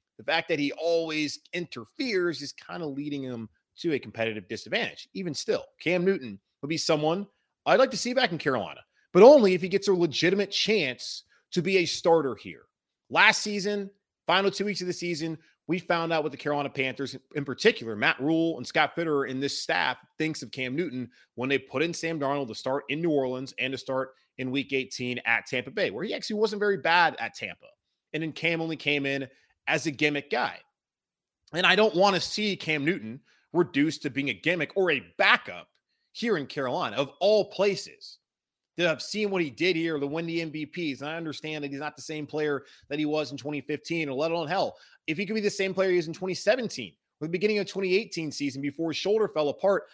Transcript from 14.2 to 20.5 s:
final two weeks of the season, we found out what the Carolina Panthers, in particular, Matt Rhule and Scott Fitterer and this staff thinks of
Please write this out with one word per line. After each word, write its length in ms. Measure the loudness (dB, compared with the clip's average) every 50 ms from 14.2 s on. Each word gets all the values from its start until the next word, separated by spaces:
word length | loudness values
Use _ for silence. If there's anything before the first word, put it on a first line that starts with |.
| _ 2
final 240 | 2 4 4 2
two 140 | 2 0 -2
weeks 160 | -2 -2 -4
of 60 | -4 -6
the 60 | -6
season, 440 | -4 -4 -4 -4 -4 -4 -6 -8 -8 _ _ _ _ _ -4
we 120 | -4 -4
found 320 | 0 0 0 0 2 0
out 100 | 0 0
what 100 | 0 -2
the 60 | -6 -6
Carolina 320 | -4 -2 -2 -2 -2 -4
Panthers, 460 | -4 -2 -4 -4 -4 -4 -6 -8 -8 -12 -16 _ -8
in 120 | -6 -6
particular, 500 | -6 -6 2 2 2 2 2 -2 -8 -4
Matt 240 | 0 0 0 2 2
Rhule 380 | 0 0 2 2 2 0 -2 -4
and 100 | -8 -2
Scott 280 | 0 2 2 2 0
Fitterer 340 | -2 -2 0 0 0 0 -2
and 120 | -2 -4
this 200 | -4 -4 -4 -4
staff 360 | -4 -2 0 0 0 0 -2 -4 -10 _ _ -4
thinks 260 | -4 -4 -4 -6 -10
of 80 | -10